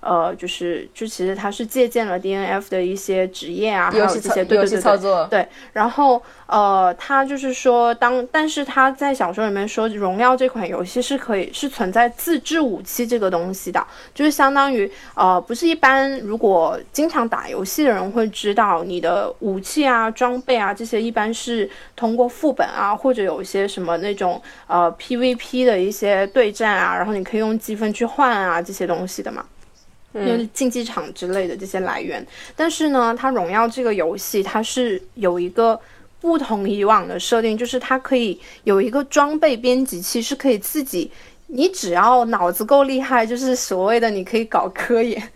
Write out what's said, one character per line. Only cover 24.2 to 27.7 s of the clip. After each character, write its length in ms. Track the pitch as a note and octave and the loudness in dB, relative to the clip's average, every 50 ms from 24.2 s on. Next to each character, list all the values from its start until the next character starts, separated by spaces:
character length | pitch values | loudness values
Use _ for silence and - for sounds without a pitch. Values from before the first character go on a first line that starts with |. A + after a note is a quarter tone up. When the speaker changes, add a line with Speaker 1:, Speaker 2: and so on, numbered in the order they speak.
| G3+ F3+ F3 - - - - - - _ | -2 -2 -2 -4 -8 -18 -20 -20 -8 _
Speaker 1:
呃 240 | - - F3 A#3 A#3 - | 0 2 2 2 0 -4
，P 180 | - - B3+ A#3+ | -8 -6 -4 0
V 160 | B3 B3+ B3 | 0 0 0
P 320 | A#3+ - - - B3+ B3+ | -2 -6 -6 -2 2 4
的 140 | B3 A3 F#3 | 4 4 4
一 120 | F3+ G3 | 0 -2
些 360 | G#3 - - G3+ G3+ F#3+ G3 G3 | -2 -2 0 2 2 2 2 0
对 240 | - C4 A#3+ G#3 | 2 2 2 2
战 200 | G#3 - A3+ G#3+ | 2 0 0 0
啊， 240 | G#3 F#3 F#3 F3+ F3+ | 2 2 2 0 0
然 80 | F3+ F3+ | 0 -2
后 100 | G#3 A3 | -2 -2
你 100 | G3+ F#3 | -4 -6
可 140 | - - G#3+ | -4 -2 -2
以 20 | |
用 180 | A3 A3 A3 A3+ | 0 0 -2 -2
积 180 | - - | -4 -6